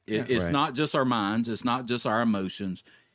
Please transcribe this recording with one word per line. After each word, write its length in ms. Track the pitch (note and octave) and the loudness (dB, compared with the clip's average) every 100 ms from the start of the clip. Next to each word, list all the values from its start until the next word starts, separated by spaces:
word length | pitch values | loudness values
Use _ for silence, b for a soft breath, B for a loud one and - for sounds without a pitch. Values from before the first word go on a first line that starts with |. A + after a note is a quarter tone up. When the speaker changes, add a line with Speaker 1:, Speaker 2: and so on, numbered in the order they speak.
| - | -4
Speaker 1:
It, 60 | |
Speaker 2:
Yeah. 100 | G#2+ A#2+ | -2 2
Speaker 1:
it's 160 | B2 | 2
Speaker 3:
Right. 80 | E2+ | 2
Speaker 1:
not 220 | C3+ D3+ | 0 0
just 200 | B2+ D3+ | 0 0
our 120 | D#3 C3 | 2 2
minds. 420 | A#2+ G2+ A2 A#2 | 2 2 0 -2
It's 160 | G#2+ | -2
not 220 | B2 B2 A#2+ | 0 0 0
just 200 | A#2+ B2+ | -2 0
our 140 | A2 | 2
emotions. 640 | A#2 G2+ F#2+ - G2 F2+ - b b | 2 0 -2 -4 -6 -8 -12 b b